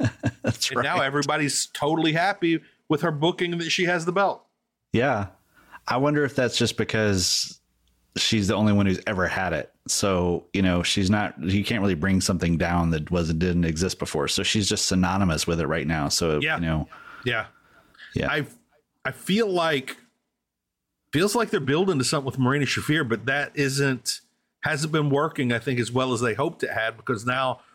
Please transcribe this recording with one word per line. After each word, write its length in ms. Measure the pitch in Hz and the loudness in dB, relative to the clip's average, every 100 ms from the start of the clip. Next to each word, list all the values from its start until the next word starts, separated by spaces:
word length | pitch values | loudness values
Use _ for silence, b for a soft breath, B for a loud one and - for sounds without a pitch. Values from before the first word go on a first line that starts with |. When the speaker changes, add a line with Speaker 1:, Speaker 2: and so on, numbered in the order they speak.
| 285 | -4
Speaker 1:
<laughs> 300 | - - - | -2 -6 -4
That's 280 | - - - | -4 -4 -4
Speaker 2:
And 120 | 120 | -2
now 160 | 143 175 | 0 0
Speaker 1:
right. 80 | 139 | 0
Speaker 2:
everybody's 600 | 143 143 151 143 - - | 0 0 0 0 -2 -4
totally 460 | - 151 165 156 | -2 0 2 2
happy 480 | 160 190 196 170 160 b b - | 2 0 0 0 0 b b -2
with 120 | 151 | 0
her 100 | 170 | 0
booking 460 | 147 165 175 175 170 | 0 0 0 -2 -2
that 120 | 165 | -2
she 140 | - | 0
has 200 | 175 175 | 2 0
the 80 | 165 | 0
belt. 320 | 180 190 - _ _ _ _ _ | 2 0 -2 _ _ _ _ _
Speaker 1:
Yeah. 360 | 110 139 110 101 - B B B B - | 0 2 0 -4 -10 B B B B -4
I 80 | 120 | 0
wonder 280 | 147 147 | 2 2
if 100 | 139 - | 0 0
that's 220 | 120 - | 0 2
just 180 | 117 - | 0 0
because 800 | 107 110 107 95 - - - - _ _ _ _ _ - | -2 0 2 2 0 0 -4 -10 _ _ _ _ _ -4
she's 300 | - 110 98 | 0 2 2
the 60 | |
only 200 | 101 107 | 2 4
one 100 | 101 | 4
who's 160 | 98 92 - | 4 2 -2
ever 200 | 95 87 | -2 0
had 280 | 98 92 | 0 -2
it. 180 | 78 - _ - | -2 -4 _ -6
So, 560 | - 101 92 90 85 - | -2 2 2 2 0 -2
you 80 | 98 | 0
know, 220 | 95 87 | 2 2
she's 260 | 82 104 95 | 0 0 2
not, 340 | 107 95 - | 2 0 -4
you 220 | 82 101 | -2 0
can't 160 | 95 113 | 0 0
really 140 | 98 | 0
bring 260 | 85 95 95 | 0 2 2
something 380 | 95 90 85 82 | 2 0 0 2
down 320 | 85 87 85 | 2 2 2
that 200 | 78 76 | 0 0
wasn't, 280 | 87 82 80 | 0 0 0
didn't 260 | 90 87 | 2 2
exist 340 | 82 80 92 - | 0 0 -2 -4
before. 300 | 85 76 69 | -4 -2 -2
So 140 | - | -2
she's 260 | 95 110 95 | 0 0 0
just 160 | 104 | 0
synonymous 640 | - 92 90 98 92 78 - | 0 2 2 2 0 0 -2
with 120 | 82 | -2
it 80 | 73 | 0
right 200 | 82 73 | -2 -2
now. 240 | 78 73 | -2 -2
So, 280 | - 82 76 | 0 0 2
Speaker 2:
Yeah. 140 | - 85 | 0 -2
Speaker 1:
you 40 | 82 | 0
know. 220 | 78 - B B B | 0 -2 B B B
Speaker 2:
Yeah. 220 | 123 113 110 _ _ _ _ B B | -4 -4 -6 _ _ _ _ B B
Speaker 1:
Yeah. 160 | - 131 | -4 -2
Speaker 2:
I, 160 | 151 131 - _ _ _ _ 131 | -2 -4 -12 _ _ _ _ -10
I 40 | |
feel 360 | - - 202 214 | -6 0 2 2
like, 460 | 175 165 143 - - _ _ _ _ _ _ _ _ _ _ _ | 2 0 0 -4 -12 _ _ _ _ _ _ _ _ _ _ _
feels 220 | 147 202 | 0 2
like 160 | 240 220 | 2 0
they're 80 | 196 | 0
building 380 | 131 151 190 147 | 0 2 2 2
to 60 | |
something 220 | 120 151 135 | 0 -2 -2
with 120 | 123 | 0
Marina 280 | 123 143 127 | 2 2 0
Shafir, 420 | 107 - 156 123 | -2 0 0 0
but 180 | 110 113 | -2 -2
that 260 | 143 139 | -2 -2
isn't, 640 | - 139 135 139 127 - - - _ _ _ | -2 -2 0 0 0 -4 -10 -12 _ _ _
hasn't 320 | 147 151 156 | -4 -2 -2
been 180 | 156 147 | 0 2
working, 420 | 139 156 151 123 | 2 0 0 -2
I 60 | 117 | 0
think, 220 | 139 123 | -2 -2
as 100 | 113 | -2
well 220 | 123 131 | -2 0
as 80 | 117 | 0
they 140 | 120 | 0
hoped 280 | 107 160 - | 0 -4 -4
it 80 | 127 | -4
had, 260 | 113 113 113 | -2 -4 -4
because 300 | - 110 120 | -6 -4 -2
now 340 | 131 131 120 b | -2 -2 -4 b